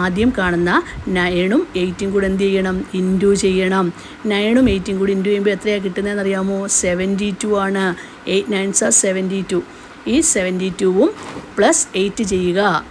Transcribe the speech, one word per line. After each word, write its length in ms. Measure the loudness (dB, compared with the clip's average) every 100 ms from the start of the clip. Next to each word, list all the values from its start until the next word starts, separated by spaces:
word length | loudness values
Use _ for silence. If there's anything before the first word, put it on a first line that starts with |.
ആദ്യം 300 | 0 2 0 2
കാണുന്ന 440 | 0 2 2 2 0 -8 -4 0
നയനും 460 | 0 2 2 2 0 -2
എയ്റ്റും 280 | -4 -2 -2 0
കൂടെ 120 | 0
എന്ത് 120 | 0 2
ചെയ്യണം? 380 | 2 0 -2 -4 -2
ഇൻറ്റു 340 | 0 2 4 4 2
ചെയ്യണം. 480 | 2 2 2 0 -2 -14 -8 -2
നയനും 440 | 0 2 4 4
എയ്റ്റും 280 | 2 -2 -2
കൂടി 140 | 0
ഇൻറ്റു 160 | 0 2
ചെയ്യുമ്പോൾ 220 | 2 2
എത്രയാണ് 340 | 0 -2 -2 -2
കിട്ടുന്നതെന്ന് 380 | -4 -4 -2
അറിയാമോ? 440 | -2 -2 -2 -4 -2
സെവൻറ്റി 640 | 0 0 0 -2 -2 -2 -4 -2
ടു 40 | 0 0
ആണ്. 180 | 0 0 -2 -10 -14 -2 -2
എയ്റ്റ് 180 | 0
നയൻസ് 320 | -2 0 0 2
are 120 | 2 2
സെവൻറ്റി 400 | 0 -2 -4 -2
ടു. 80 | -4 -4 -14 -20 -12 0
ഈ 140 | 2
സെവൻറ്റി 520 | 2 0 0 -2 -4 0
ടൂവും 280 | 0 4 2 2 -12 -14 -12 2
പ്ലസ് 320 | 4 4 0 -2
എയ്റ്റ് 300 | -2 -2 -2
ചെയ്യുക. 600 | 0 0 2 2 0 -4